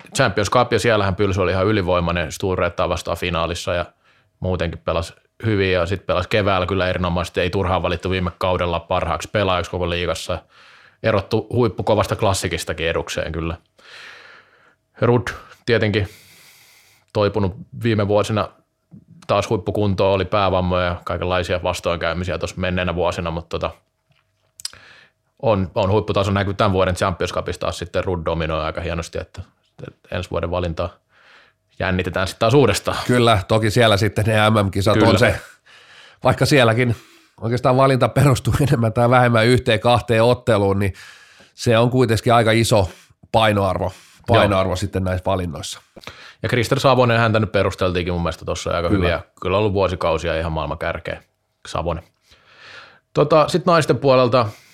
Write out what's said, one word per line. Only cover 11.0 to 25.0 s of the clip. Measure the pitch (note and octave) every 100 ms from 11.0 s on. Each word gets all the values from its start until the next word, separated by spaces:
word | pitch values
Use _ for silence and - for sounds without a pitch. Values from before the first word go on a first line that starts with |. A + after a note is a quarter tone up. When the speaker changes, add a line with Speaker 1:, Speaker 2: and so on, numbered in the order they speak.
Speaker 1:
Erottu | A2+ G#2 - A2 -
huippukovasta | A#2 A#2+ - G#2 G#2+ G2+ G#2+
klassikistakin | G#2 F#2 F#2+ E2 - F2 E2
edukseen | E2 - - D#2+
kyllä. | E2 E2 E2 _ _ - - - - - - _ _ _ _ _ -
Rud | A#2 A#2+ A#2+ - - - -
tietenkin | A2+ G#2+ G#2 F#2+ - - - - - _ _ _ _ _
toipunut | A2 G2+ A2 F#2+ - - B2+
viime | A#2 G#2+ G2+
vuosina | G#2 G#2+ G#2+ F#2+ - _ _ _ - - - -
taas | G2+ -
huippukuntoon, | A2 F#2+ G#2 G#2 F#2+ G2 G2
oli | F#2
päävammoja | G#2+ G2 F#2 F2+ F2+ F2+
ja | F2
kaikenlaisia | - F2+ F2+ F2+ F2+ F2+
vastoinkäymisiä | F2 F2+ F#2 E2+ E2 E2 F2+ D#2+
tuossa | F#2+ -
menneenä | F2+ F2+ F2+ E2+
vuosina, | E2+ F2+ E2+
mutta | E2 - E2+
tota, | E2 - _ _ _ _ _ _ _ - - - - -